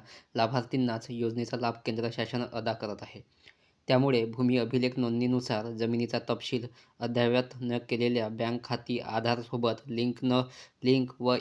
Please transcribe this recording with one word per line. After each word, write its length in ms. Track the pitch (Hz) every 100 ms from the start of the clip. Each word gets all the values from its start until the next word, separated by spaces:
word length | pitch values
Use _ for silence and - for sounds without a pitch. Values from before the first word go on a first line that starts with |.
| - - - 123
लाभार्थींनाच 720 | 113 127 113 135 123 113 -
योजनेचा 480 | 120 117 117 117 120
लाभ 160 | 117 113 -
केंद्र 240 | 113 117
शासन 280 | 117 113 123 120
अदा 200 | 117 113
करत 240 | 110 107 101
आहे. 480 | 101 - - _ - _ _ _ -
त्यामुळे 380 | 131 139 123 113
भूमी 320 | 113 127 127
अभिलेख 320 | 117 127 127 127
नोंदणीनुसार 680 | 120 117 123 127 123 110 117
जमिनीचा 540 | 110 117 117 117 117 -
तपशील 360 | 117 - 123 117 - - -
अद्ययावत 440 | 120 120 120 123 127 127
न 160 | 123 120 120
केलेल्या 380 | 117 120 120 107
बँक 360 | 113 117 120
खाती 360 | - 120 - 120
आधारसोबत 720 | - 110 117 120 117 123 117 110 -
लिंक 280 | 113 123 120
न, 180 | 127 127 127 - - _
लिंक 380 | 127 131 127 -
व 140 | 123 123